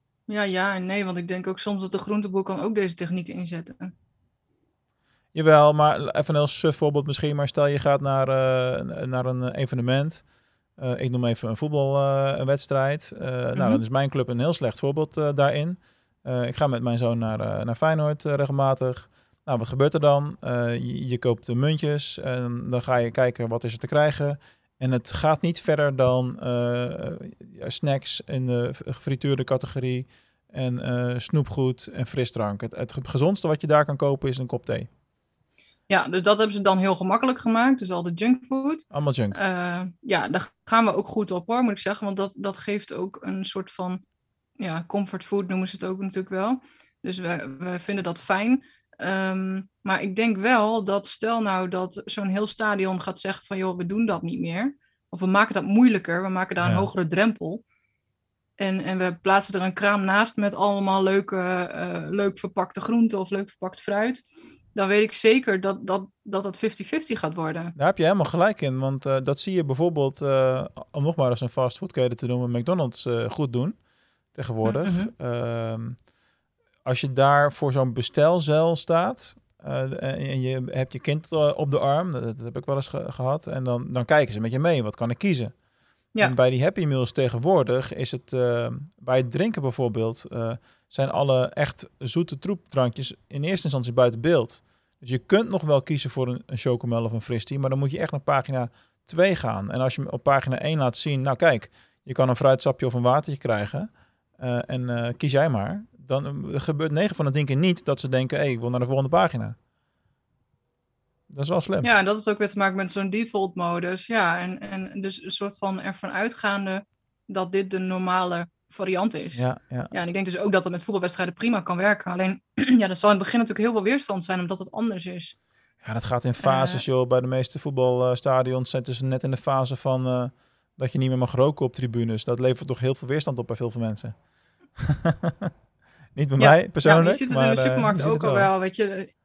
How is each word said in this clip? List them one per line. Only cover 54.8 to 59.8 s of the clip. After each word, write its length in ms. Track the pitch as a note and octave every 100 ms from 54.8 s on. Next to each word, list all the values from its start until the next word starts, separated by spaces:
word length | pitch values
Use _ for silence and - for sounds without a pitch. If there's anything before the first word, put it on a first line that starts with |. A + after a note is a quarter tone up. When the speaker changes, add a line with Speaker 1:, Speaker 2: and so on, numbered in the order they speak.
| _ _ _
Speaker 1:
Of 120 | F3
we 60 | F#3
maken 280 | G3 G#3+
dat 100 | G3
moeilijker, 580 | - G#3 B3 G#3 - E3+
we 60 | F#3+
maken 260 | F#3 F#3
daar 120 | F3 F3
Speaker 2:
Ja. 60 |
Speaker 1:
een 60 | F3
hogere 280 | G3 G3 E3+
drempel. 580 | F3 A3 A3 D#3+ G3+ - _ _ _ _ _ _ _ _
En, 260 | - G3 F#3+
en 140 | - F#3
we 200 | F3+ F3
plaatsen 320 | F#3+ G3 G3
er 80 | G3 F#3
een 60 |
kraam 320 | F#3